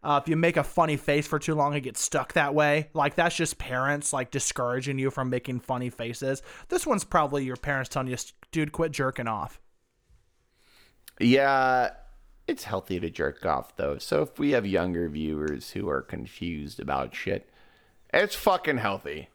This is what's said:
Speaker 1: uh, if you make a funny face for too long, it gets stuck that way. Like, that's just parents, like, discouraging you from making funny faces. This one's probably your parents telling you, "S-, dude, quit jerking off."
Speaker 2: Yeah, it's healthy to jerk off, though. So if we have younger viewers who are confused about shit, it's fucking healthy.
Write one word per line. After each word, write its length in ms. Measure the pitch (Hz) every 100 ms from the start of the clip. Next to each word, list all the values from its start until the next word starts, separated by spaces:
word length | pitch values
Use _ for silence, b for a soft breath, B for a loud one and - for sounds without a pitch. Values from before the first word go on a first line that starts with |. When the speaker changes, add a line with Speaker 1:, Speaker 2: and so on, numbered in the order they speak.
Speaker 1:
uh, 180 | 143 143
if 60 | 147
you 80 | 160
make 200 | 165 165
a 80 |
funny 320 | 143 - 160 147
face 300 | - 147 147
for 120 | 151
too 160 | 156
long, 200 | 156 143
it 60 | 147
gets 200 | 131 -
stuck 320 | - 147 127
that 220 | - 143
way. 360 | 147 147 147 151
Like, 220 | 160 143
that's 220 | - 170 -
just 220 | 160 -
parents, 540 | - 127 135 147 143
like, 180 | 139 127
discouraging 680 | 139 - - 123 127 131 135
you 120 | 131
from 200 | 135 127
making 300 | 123 120 127
funny 280 | - 127 123
faces. 540 | - 117 - 135 135 B B B
This 180 | 359 -
one's 180 | 214
probably 400 | - 175 147 143
your 120 | 131 127
parents 320 | - 139 127
telling 200 | 143 131
you, 60 |
"S-, 200 | 123 - - -
dude, 220 | 165 151
quit 200 | - 165
jerking 360 | 143 131 131 117
off." 320 | 107 76 - _ _ _ _ _ - _ _ _ b b b b b - -
Speaker 2:
Yeah, 720 | 120 131 139 135 131 127 123 - - - - - -
it's 180 | 320
healthy 340 | - 95 - 90
to 100 | 87
jerk 340 | - 73 73
off, 320 | 92 69 - -
though. 220 | 71 71
So 240 | - 156
if 160 | 151 -
we 120 | 143
have 160 | 135 101
younger 420 | 95 90 85 85
viewers 640 | 73 78 76 76 71 -
who 160 | - 95
are 140 | 69
confused 760 | - - - - 85 80 73 -
about 340 | 69 69 67
shit, 340 | - - 98 - b b b b b b
it's 220 | - 202
fucking 440 | - - 185 - 135
healthy. 500 | 104 98 71 76 73